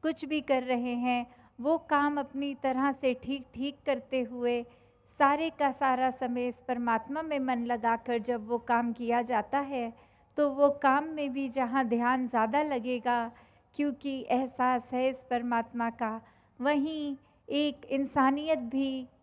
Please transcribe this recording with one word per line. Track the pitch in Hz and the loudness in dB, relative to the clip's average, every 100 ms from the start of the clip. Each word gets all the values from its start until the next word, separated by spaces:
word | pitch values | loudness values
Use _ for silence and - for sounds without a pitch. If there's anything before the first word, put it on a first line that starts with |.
कुछ | 311 320 | -2 -4
भी | 277 302 | -4 -4
कर | - 262 | 2 0
रहे | 247 247 247 | 2 -2 0
हैं, | 240 247 247 247 - - - | -2 0 0 -2 -14 -20 -4
वो | 254 320 | 0 0
काम | 320 294 294 285 | 2 2 2 0
अपनी | 277 269 285 | -4 -4 -6
तरह | 277 269 262 277 | -2 -2 2 0
से | 269 262 | 0 -2
ठीक-ठीक | 247 - 277 247 233 277 277 - | -2 -4 -8 -8 -8 -8 -6 -4
करते | 269 - 262 | -4 -2 -4
हुए | 233 247 240 240 240 - _ _ _ - | -4 -2 0 -2 -4 -16 _ _ _ 2
सारे | 277 294 330 | 4 4 -2
का | - 285 | 0 -2
सारा | 262 269 254 254 | 2 0 2 0
समय | 254 247 240 247 | 0 -4 -2 -4
इस | 240 - | -6 -6
परमात्मा | 240 233 226 226 285 | -2 0 0 0 -6
में | 320 285 | -2 -2
मन | 262 247 | 0 0
लगाकर | 233 240 226 226 240 233 | 0 0 2 0 0 -2
जब | 214 240 214 | 0 -4 -2
वो | 240 | -4
काम | - 240 240 | 2 0 2
किया | 226 233 233 | -4 0 0
जाता | 233 233 208 277 | 2 -2 0 -2
है, | 277 277 233 233 - _ _ - | -2 -4 -6 -8 -20 _ _ 0
तो | 294 | 0
वो | 269 285 | 4 4
काम | 285 277 269 | 4 4 2
में | 311 311 285 | 0 -4 -4
भी | 262 269 | -2 -4
जहाँ | 247 247 269 | -2 0 2
ध्यान | 247 233 240 254 247 | 2 2 2 2 0
ज़्यादा | 233 220 277 | 0 2 2
लगेगा, | 311 262 233 247 247 240 233 - - _ _ | 2 -2 -2 -2 0 0 -2 -8 -20 _ _
क्योंकि | - 285 247 277 269 - | -2 -2 0 -6 -6 0
एहसास | 247 262 - 254 254 233 | 0 0 0 2 2 0
है | 247 262 | 0 0
इस | 262 - | 0 -2
परमात्मा | 247 240 233 233 240 233 | -2 0 -2 -2 -2 -4
का, | 233 226 220 - _ _ _ | -2 -4 -4 -12 _ _ _
वहीं | 262 294 294 311 294 269 _ _ - | 0 2 0 -4 -6 -8 _ _ -4
एक | 285 294 285 - | 0 0 -2 -4
इंसानियत | 269 277 294 262 277 311 311 | -2 0 2 4 2 0 -2
भी | 233 269 269 262 254 _ | 0 -2 -2 -2 -8 _